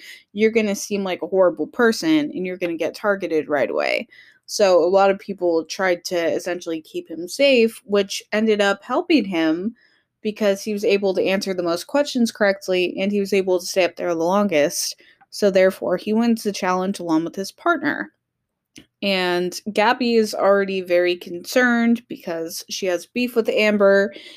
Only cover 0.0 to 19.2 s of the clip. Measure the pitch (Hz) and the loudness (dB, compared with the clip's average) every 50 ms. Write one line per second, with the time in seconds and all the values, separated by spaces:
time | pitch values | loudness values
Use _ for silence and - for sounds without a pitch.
0 | - - - - _ _ - 202 220 220 220 226 214 202 202 - - - 202 196 | -20 -20 -20 -20 _ _ -2 0 2 2 2 2 0 0 -2 -4 -6 -6 -4 -4
1 | 196 185 170 - 165 175 196 190 185 175 160 151 151 - - - 240 226 226 - | -2 -4 -4 -6 -6 -2 2 4 4 4 2 0 -6 -4 0 2 4 4 2 2
2 | - 311 156 156 147 - - 175 185 185 180 185 180 175 165 156 160 - - - | 2 2 2 2 2 -2 -6 -6 -6 -6 -6 -6 -4 -4 -4 -4 -4 -6 -4 -4
3 | - 208 196 196 180 160 160 156 139 - 147 139 117 87 71 73 71 64 60 - | -2 -2 0 0 -2 -2 -2 -2 -2 0 -2 -2 0 0 -2 -2 0 0 -2 -2
4 | - _ _ - - _ _ _ _ - - - 202 190 180 165 160 180 196 190 | -4 _ _ -20 -20 _ _ _ _ -8 -2 2 4 4 4 4 4 4 4 4
5 | 196 196 196 196 - 202 190 190 175 175 165 165 160 - - - 190 185 175 175 | 4 4 2 0 -4 -12 -8 -2 -2 0 0 0 -2 -4 -6 -2 -2 -2 -2 -2
6 | - - 185 170 165 151 - 175 - 185 175 180 - 170 165 160 - - - 175 | -4 -6 -4 -2 -2 0 -2 -2 -4 -6 -8 -8 -8 -8 -10 -10 -10 -10 -12 -12
7 | 170 - 165 160 175 180 - - 277 277 262 233 226 226 - - _ 202 202 202 | -12 -10 -12 -12 -12 -8 -2 2 2 4 4 4 4 2 0 -6 _ -2 0 0
8 | 196 196 - - - - 208 214 226 220 214 208 202 202 196 202 - - 254 339 | 0 -2 -6 -10 -8 -4 -2 0 2 2 2 2 2 0 0 -2 -4 -4 -4 -4
9 | 349 - 330 247 202 196 175 165 160 160 160 175 190 233 - _ _ _ _ _ | 0 2 2 2 2 2 -2 0 0 0 0 -2 -4 -6 -8 _ _ _ _ _
10 | _ _ _ _ - 214 214 - 220 202 196 196 - 220 208 202 208 - 202 202 | _ _ _ _ -8 -8 -4 -2 0 0 0 0 -4 -6 -6 -2 0 2 2 2
11 | 202 190 185 180 - 180 196 196 - 196 185 180 175 170 170 175 - - - 285 | 2 0 0 0 0 0 0 -2 -2 -4 -4 -4 -2 -4 -4 -4 -4 -2 0 0
12 | 285 285 - 247 233 226 - - 208 196 196 - - 190 185 180 180 175 - - | 0 0 0 0 0 0 0 0 0 0 0 -2 -2 -2 0 0 0 -2 -2 -4
13 | 196 202 208 202 196 190 208 196 190 190 185 180 180 - - 190 175 165 - - | -4 -2 -2 -2 -2 0 0 0 2 2 0 -2 -2 -2 0 0 0 0 -2 -4
14 | 180 175 170 165 165 175 196 208 208 196 165 147 143 175 - - - - - _ | -4 -4 -2 0 0 0 2 2 2 2 2 2 2 0 0 -4 -6 -8 -8 _
15 | _ _ _ _ _ _ - - 208 196 190 190 185 190 190 - - - 180 175 | _ _ _ _ _ _ -6 0 0 2 4 4 4 4 2 0 -4 -4 -4 -4
16 | - 214 214 226 240 240 226 226 - 208 196 - 196 185 185 180 190 196 202 - | -2 -2 0 0 2 2 0 0 -2 -6 -4 -2 -2 -2 0 0 -2 -4 -6 -6
17 | 175 165 160 160 165 165 - 196 196 - - _ - 339 339 269 - 139 - - | -2 -2 0 0 -2 -4 -8 -8 -10 -10 -10 _ -2 -2 -2 -2 -2 -4 -6 -6
18 | - - _ _ _ _ _ _ _ _ _ _ _ _ - - - _ _ - | -8 -14 _ _ _ _ _ _ _ _ _ _ _ _ -20 -20 -20 _ _ -6
19 | 208 196 190 185 | -2 -2 0 0